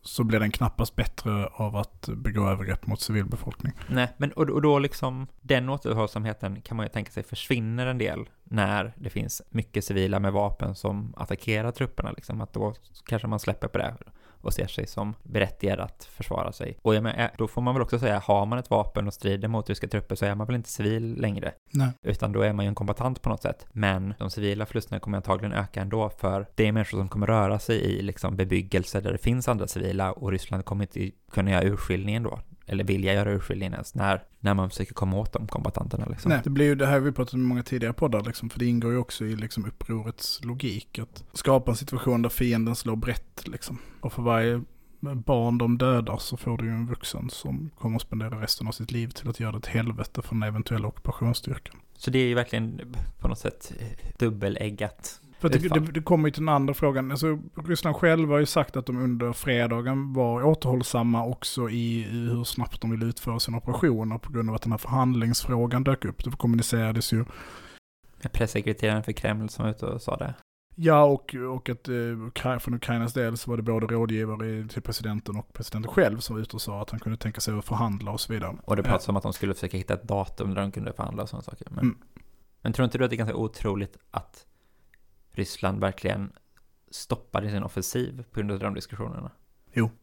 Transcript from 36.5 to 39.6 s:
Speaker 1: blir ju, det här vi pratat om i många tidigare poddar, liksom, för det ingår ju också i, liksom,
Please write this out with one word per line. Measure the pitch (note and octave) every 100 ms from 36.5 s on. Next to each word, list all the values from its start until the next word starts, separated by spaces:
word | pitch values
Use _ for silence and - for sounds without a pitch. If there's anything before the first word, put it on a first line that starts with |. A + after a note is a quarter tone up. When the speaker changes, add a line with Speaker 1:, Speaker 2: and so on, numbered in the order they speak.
Speaker 1:
blir | C#3 D3
ju, |
det | C#3 C3+
här | C#3
vi | C#3+
pratat | C3+ B2+
om | B2+
i |
många | B2+ B2
tidigare | - B2 A#2
poddar, | - D3+ A2
liksom, | A2 - A#2
för | -
det | A#2+
ingår | A#2+ A#2
ju | B2
också | A#2+ -
i, | A2 A2
liksom, | A2 -